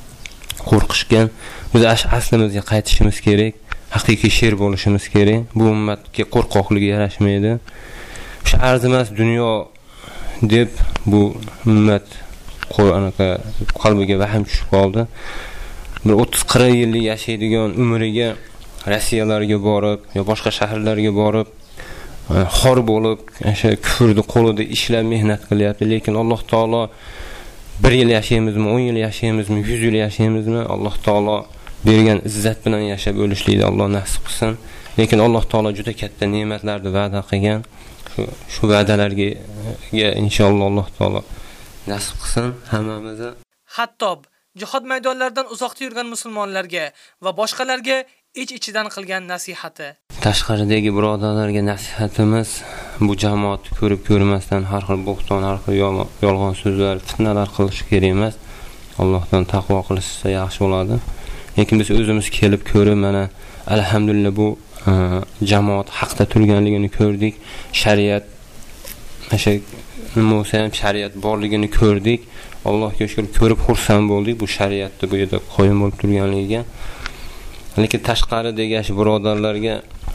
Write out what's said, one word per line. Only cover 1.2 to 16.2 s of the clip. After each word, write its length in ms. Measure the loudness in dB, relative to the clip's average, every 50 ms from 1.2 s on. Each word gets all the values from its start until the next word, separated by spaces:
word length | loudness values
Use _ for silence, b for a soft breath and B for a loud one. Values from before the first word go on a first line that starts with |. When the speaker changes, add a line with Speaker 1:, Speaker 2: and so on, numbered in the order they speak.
| 4 2 0 B B B B B B B
Speaker 1:
Biz 180 | B 4 6
ash-, 220 | 6 4 2 2 2
aslimizga 540 | 2 2 2 2 2 2 2 2 0 -4
qaytishimiz 600 | -4 -2 0 -2 2 4 4 6 6 4 2 2
kerak. 320 | 2 2 4 4 2 0 -2 -8 -12 B B B B B
Haqiqiy 420 | -4 -2 2 2 2 4 4 2
sher 240 | 4 4 4 4 2
bo'lishimiz 540 | 2 2 0 0 0 2 2 2 2 0 2
kerak. 360 | 2 4 6 6 4 2 0 -2
Bu 120 | 0 2 4
ummatga 600 | 4 4 2 0 -2 -4 -6 -8 -8 -6 -4 -4
qo'rqoqlik 600 | 0 2 2 2 2 2 0 2 2 2 2 2
yarashmaydi. 760 | 2 2 2 0 0 0 2 2 2 2 2 2 0 0 -2 -4 B B B B B B B B B B B B B B B
O'sha 220 | B 4 6 6
arzimas 500 | 6 6 4 4 4 4 2 2 0 0
dunyo 580 | 0 0 2 2 2 2 0 0 0 -2 -4 -8 -14 -20 -20 B B B B B B B B B B B
deb 300 | 0 4 4 4 4 2 2 2 2 2 2 0
bu 340 | 0 2 4 4 4 4 0 -4 -12 -14 -12 -4 2
ummat 420 | 4 6 6 6 6 4 2 0 -4 -14 -16 -16 -16 -16 -16 -16 -16 -14 -12 -10
qo'y, 280 | -4 0 4 4 4 4
anaqa 480 | 4 0 -2 0 0 0 0 0 -2 -4 -4 -4 -2 0 0
qalbiga 480 | 0 2 2 2 4 4 2 2 2 0
vahm 240 | 0 0 0 -2 0
tushib 260 | 0 -2 -2 0 2
qoldi. 380 | 2 4 4 4 2 0 -2 -4 B B B B B B B B B B B B B B B B B -2
Bir 140 | 2 4 4
o'ttiz 320 | 4